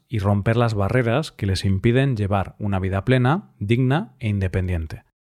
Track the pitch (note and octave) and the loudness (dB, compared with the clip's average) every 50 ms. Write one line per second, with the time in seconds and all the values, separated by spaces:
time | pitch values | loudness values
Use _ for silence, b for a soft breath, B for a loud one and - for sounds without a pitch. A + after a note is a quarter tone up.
0 | _ - - G#2 F#2 G2+ G2+ G2+ F#2+ A#2 A2+ A#2+ A#2+ A2+ A2 G2+ G2 F#2+ - B2+ | _ -8 -6 -2 0 2 2 2 2 0 2 2 2 0 0 0 0 0 0 0
1 | A#2 A#2 A2+ D3+ D#3 - - - G#2 G2 F#2 - - G2 G2 G2 - A#2 A#2+ C3 | 2 2 0 -2 -2 -6 -8 -6 -2 -2 -2 0 0 0 0 2 2 2 4 4
2 | C#3 C#3 B2 G#2+ G#2 F#2+ G#2 G2 - - - - G#2+ G#2 G2 F#2 F#2+ F#2 F#2+ G2 | 2 0 0 -2 -2 0 0 0 -2 -4 -6 -8 -4 -2 -2 -2 -2 -2 -2 -2
3 | - B2 C3 B2+ B2 B2+ D#3 G#3 - - _ - G#2+ G2+ A#2 B2+ C3 B2+ C#3 E3+ | 0 2 2 4 4 2 2 0 -2 -8 _ -6 -2 0 0 2 2 2 0 0
4 | A3+ - _ - A#2 G#2 G2+ G2 F#2+ F2+ G2+ F#2+ F2+ F2+ F2+ E2 D#2+ - - A#2 | -2 -6 _ -6 -4 -2 -2 0 -2 -2 -2 -2 -2 -2 -2 -4 -4 -6 -10 -14
5 | - _ _ _ | -16 _ _ _